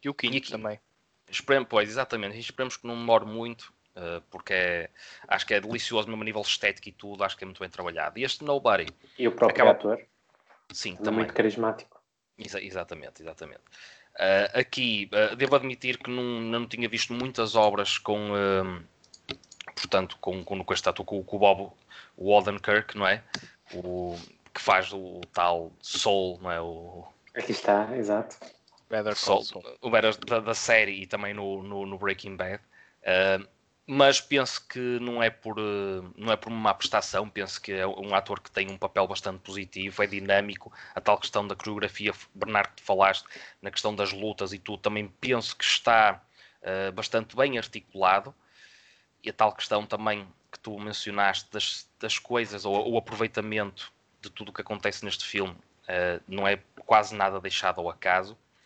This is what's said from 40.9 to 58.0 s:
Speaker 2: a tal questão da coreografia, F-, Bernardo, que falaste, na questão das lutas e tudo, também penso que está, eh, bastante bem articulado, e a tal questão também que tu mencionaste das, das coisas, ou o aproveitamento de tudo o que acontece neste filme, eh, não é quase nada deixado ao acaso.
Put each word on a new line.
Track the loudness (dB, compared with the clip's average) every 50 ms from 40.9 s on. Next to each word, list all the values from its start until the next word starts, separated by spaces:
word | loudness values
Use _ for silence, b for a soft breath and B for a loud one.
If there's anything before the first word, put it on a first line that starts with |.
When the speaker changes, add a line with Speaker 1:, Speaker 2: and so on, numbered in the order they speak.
| B
Speaker 2:
a | -2
tal | 2 2 2 4
questão | 2 0 -2 0 0
da | -2 -4
coreografia, | -6 -6 -6 -4 -4 -4 -4 -4 -2 -4 -4
F-, | -4 -4 -10 -12 -8
Bernardo, | -6 -4 0 2 2 2 0 -4
que | -6
falaste, | -2 0 4 6 6 6 4 2 -4 B B B B B B B
na | -12 -10
questão | -6 -4 -2 -2 0
das | 0 -2 -2
lutas | -2 -4 -4 -4 -4 -4 -6 -6
e | -8 -8
tudo, | -10 -10 -6 -2
também | -2 -2 -2 -2 -4 -6 -8 -6
penso | -2 0 0 0 0 -4 -6
que | -2 0
está, | 0 2 2 4 6 8 8 8 8 6 2 _ b b b b b b b
eh, | -8 -6 -4 -2 -2 -4
bastante | -4 -6 -4 0 0 0 -2 0 0
bem | 2 2 2 2 -2
articulado, | -6 -6 -10 -14 -16 _ 0 4 6 6 6 6 2 -2 -14 _ b b b b b b b b b b b b b b b _
e | -12 -4
a |
tal | 0 2 2 2
questão | 2 0 -4 -2 -2 -2 -2
também | -2 -6 -4 -2 -2 -2 -4 -6 -12 -18 _ _ _
que | -20 -16
tu | -12 -12 -10 -10
mencionaste | -8 -8 -8 -8 -8 -4 0 2 2 2 2 0 -4 _
das, | -6 -4 -2 -2 -4 -6 -10 _ _ -8
das | -4 -4 -4 -4
coisas, | -4 -2 -2 -2 -2 -2 -6 -6 -4
ou | -2 0 0 0 0
o | 0 0
aproveitamento | -2 -2 -4 -2 -2 -2 -2 -4 -4 -2 -2 -2 -2 -4 -6 -12 -16 -16 _ _ _ _ _ _
de | -20 -18
tudo | -16 -14 -14 -12
o |
que | -12 -10
acontece | -8 -8 -6 -2 -2 -2 -4 -4 -6
neste | -6 -6 -6 -6
filme, | -4 -2 -2 -2 -4 -6 -12 _ _ _ _ _
eh, | -4 -2 0 0 0 -2 -4 -6
não | -8 -4 0 0
é | 0 0 0 -4 _ -20 -6 2
quase | 6 6 6 6 4 0
nada | 0 0 0 0 -2
deixado | -6 -4 -4 -2 0 0 0 -2
ao | -4 -6
acaso. | -6 -2